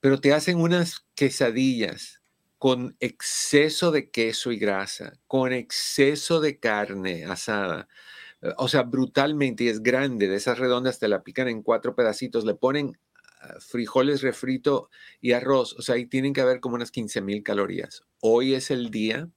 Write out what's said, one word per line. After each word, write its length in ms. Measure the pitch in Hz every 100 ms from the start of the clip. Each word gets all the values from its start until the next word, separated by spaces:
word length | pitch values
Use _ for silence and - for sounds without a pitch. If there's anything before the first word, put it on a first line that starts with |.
pero 200 | 135 135
te 120 | 139
hacen 260 | 151 151 175
unas 460 | 165 175 170 - _
quesadillas 1080 | - 139 - 123 113 131 120 101 - - - _ _ _ _
con 380 | 135 127 123 -
exceso 880 | 127 - - - - 147 156 151 175
de 200 | 151 -
queso 420 | - 113 107 -
y 60 | 113
grasa, 540 | 104 98 98 - - - _
con 260 | 135 127
exceso 880 | 127 120 - - - 139 147 - 165
de 180 | 151 143
carne 680 | 117 107 101 98 95 85
asada, 640 | 80 90 - 107 95 82 - - - - - -
eh, 100 | - -
o 120 | 131
sea, 140 | 139
brutalmente, 800 | 120 127 127 - 139 151 139 110
y 40 | 120
es 140 | 107
grande, 460 | 110 127 139 120 98
de 80 | 98
esas 220 | 98 120
redondas, 400 | 127 123 127 123
te 100 | 107
la 140 | 98
pican 260 | - 110 131
en 140 | 113
cuatro 320 | 110 113 123
pedacitos, 500 | 120 117 104 127 120
le 100 | 110
ponen, 440 | 101 127 143 143 - _ _ _ _
ah, 140 | - -
frijoles 600 | - 120 110 131 135 143
refrito 680 | 131 120 131 131 147 139 - - - -
y 120 | 120
arroz, 420 | 120 123 135 117 -
o 40 |
sea, 140 | - 123
ahí 100 | 120
tienen 260 | 131 135
que 80 | 139
haber 180 | 127 127
como 160 | 131 120
unas 140 | 117
quince 300 | - 110 -
mil 220 | 98 104
calorías. 600 | 104 104 95 95 - - _ _
Hoy 340 | 110 113 131
es 160 | 131 127
el 200 | 131 120
día 380 | 110 107 113 170